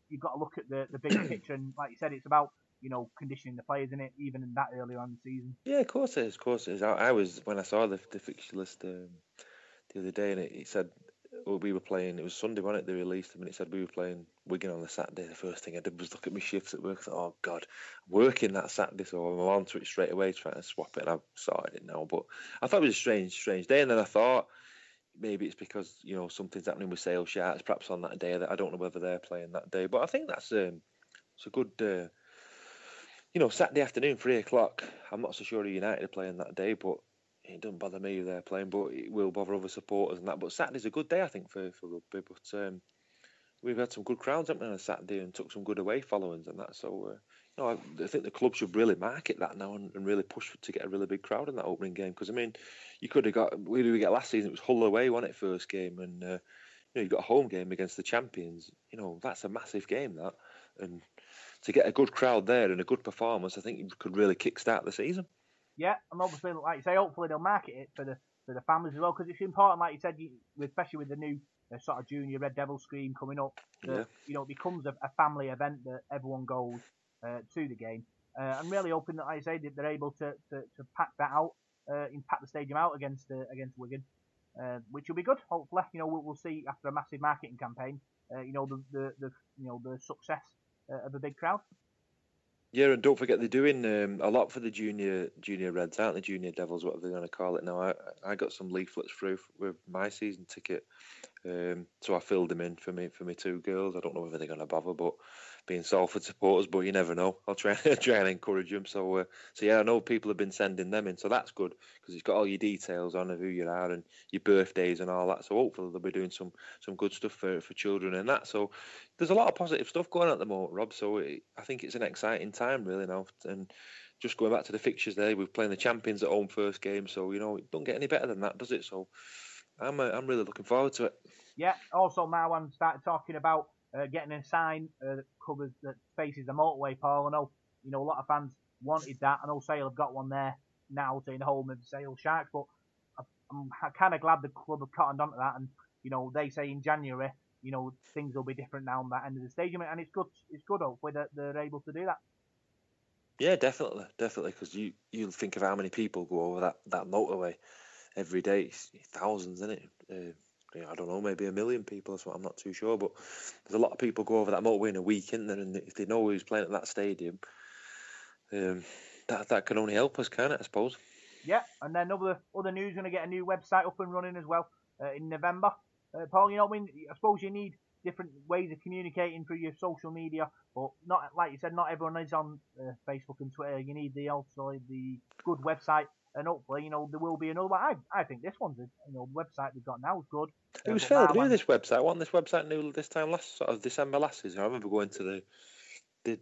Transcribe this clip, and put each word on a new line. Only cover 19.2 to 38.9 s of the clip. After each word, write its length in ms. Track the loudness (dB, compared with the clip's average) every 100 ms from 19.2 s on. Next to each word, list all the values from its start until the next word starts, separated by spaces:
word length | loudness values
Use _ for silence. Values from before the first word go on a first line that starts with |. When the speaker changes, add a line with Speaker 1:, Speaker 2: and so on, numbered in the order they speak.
| 0
Speaker 2:
I'm 120 | 2
on 260 | 4 4 2
to 120 | -4
it 80 | -2
straight 240 | 2 2
away, 200 | 4 2
trying 220 | 0 -6 -6
to 80 |
swap 340 | -8 -8 -6 -4
it, 40 |
and 80 | -2
I've 120 | -2 -4 -6
sorted 400 | -2 0 -2 -8
it 100 | -8
now. 200 | -8 -2
But 180 | -2 -2 -10 -14 -4
I 60 | 4
thought 100 | 6
it 40 | 6
was 80 | 6
a 40 |
strange, 340 | 4 4 2
strange 340 | -2 0 0 6
day, 140 | 8
and 100 | 8
then 80 | 6
I 60 | 6
thought, 420 | 6 8 6 4 -6 -20 -20 -20 _ _ -8
maybe 260 | -4 -2 -4
it's 80 | -6
because, 440 | -8 -8 -8 -12
you 120 | -8 -6
know, 120 | -6
something's 360 | -8 -8 -4 -4
happening 220 | -2 -4
with 100 | -2
sales 300 | 0 2 0
sharks, 320 | 0 0 0
perhaps 260 | 0 -2 -2
on 100 | -6
that 160 | -6 -4
day. 180 | -2 0
That 140 | 0
I 40 | 0
don't 160 | -2
know 60 | -2
whether 200 | -4 -4
they're 200 | -4 -4
playing 320 | -6 -10 -6
that 180 | -8 -4
day, 160 | -2 2
but 160 | 2
I 40 | 2
think 220 | -2 -4
that's, 220 | -6 -2
um, 280 | 0 0 -2 -16 _ _ -20 _ -20
it's 100 | -4
a 40 |
good, 200 | -2 -2 -2
uh, 280 | -2 -2 -4 -14 _ -20 -20 -20 -20 -20 -20 -20 -20 -20 _
you 60 | 4
know, 100 | 4
Saturday 320 | 6 4 4
afternoon, 360 | 2 2 0 2
three 200 | 2 2
o'clock. 460 | 4 4 4 2 -12 -14 -10
I'm 100 | -6
not 140 | -6 -6
so 80 |
sure 200 | -4 -2
who 60 | -2
United 340 | -2 0 -2 -4
are 20 |
playing 280 | -6 -6 -6
that 180 | -8 -2
day, 180 | 0
but 240 | 0 -2 -4 _ _ _ _
it 180 | -20 -12
doesn't 160 | -10 -8
bother 200 | -8 -6
me 180 | -4 -2
who 80 | -2
they're 160 | -6
playing, 280 | -4 -4 -2
but 180 | -2 -2